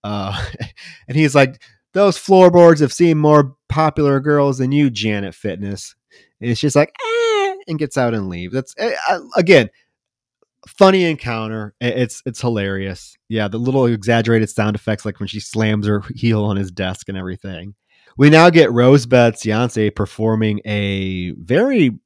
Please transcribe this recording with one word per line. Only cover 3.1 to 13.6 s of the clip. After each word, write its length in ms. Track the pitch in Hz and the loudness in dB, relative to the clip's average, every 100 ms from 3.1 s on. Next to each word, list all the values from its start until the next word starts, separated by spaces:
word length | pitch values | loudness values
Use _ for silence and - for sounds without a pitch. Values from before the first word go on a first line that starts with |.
| 156 | 2
more 400 | 151 151 139 - _ | 4 4 2 -4 _
popular 520 | 156 156 151 147 139 | -2 -2 0 0 0
girls 380 | 139 147 143 131 | 0 0 0 -2
than 140 | 131 | -2
you, 180 | 143 143 | 0 0
Janet 440 | 104 107 104 98 | 0 -6 -4 -8
Fitness." 600 | - 107 90 101 98 - _ _ _ _ _ | -10 -10 -8 -10 -10 -14 _ _ _ _ _
And 180 | 113 113 | -6 -2
she's 180 | 151 143 | 0 0
like, 180 | 151 _ | -2 _
"Eh," 520 | 494 466 466 427 392 381 392 | -6 -4 -2 -2 -4 -6 -10
and 100 | 160 | -8
gets 180 | 147 - | -6 -4
out 180 | 123 | -4
and 140 | 113 95 | -4 -6
leaves. 240 | 87 90 | -10 -8
That's, 220 | 123 131 - | -8 -10 -8
eh, 160 | 165 - - | -6 -6 -4
I, 100 | 180 - - | -6 -4 -4
again, 340 | 175 165 107 _ _ _ _ _ _ _ _ _ _ | 4 4 4 _ _ _ _ _ _ _ _ _ _
funny 380 | - 190 190 | 2 4 4
encounter. 680 | 170 151 123 113 110 110 104 _ | 0 -4 -6 -8 -8 -8 -12 _
I-, 60 | 123 | -6
it's, 360 | 113 120 - - | -2 -4 -6 -12
it's 140 | 113 | -6
hilarious. 760 | 127 113 98 95 98 90 - _ _ | -4 -2 -4 -6 -8 -12 -18 _ _
Yeah, 200 | 110 104 | -4 -4
the 100 | |
little 280 | 110 | -4